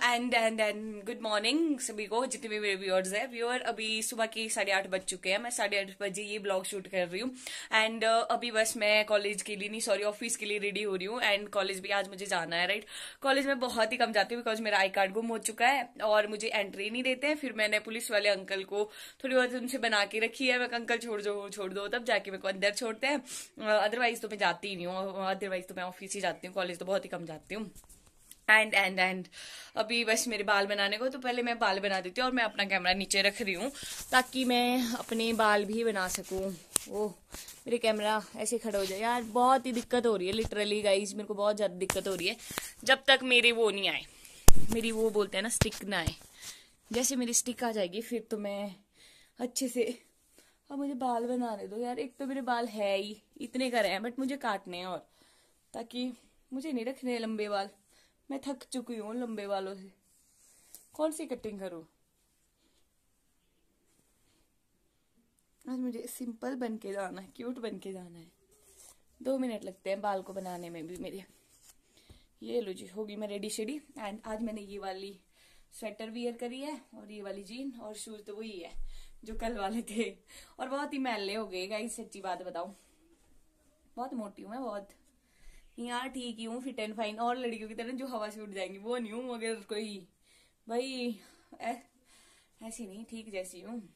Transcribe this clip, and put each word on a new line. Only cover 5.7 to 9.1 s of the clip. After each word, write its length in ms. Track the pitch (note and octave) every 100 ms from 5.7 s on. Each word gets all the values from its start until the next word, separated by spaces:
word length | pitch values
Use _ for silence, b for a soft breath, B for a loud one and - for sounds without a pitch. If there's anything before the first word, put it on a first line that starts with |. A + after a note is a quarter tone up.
| G3+
आठ 120 | G3 F#3+
बजे 220 | G3+ F#3
ये 160 | G#3 G#3+
vlog 260 | G3+ F#3+
shoot 240 | F#3+ G3+ F#3
कर 180 | F#3+ F3
रही 120 | F#3
हूँ। 100 | B3+ B3+ B B B
And, 280 | A3 A3 A3+
uh, 240 | A3 A3+ A#3
अभी 200 | A#3+ A#3+
बस 260 | A3 A3 A#3+
मैं 280 | G#3 G#3+
college 360 | G#3+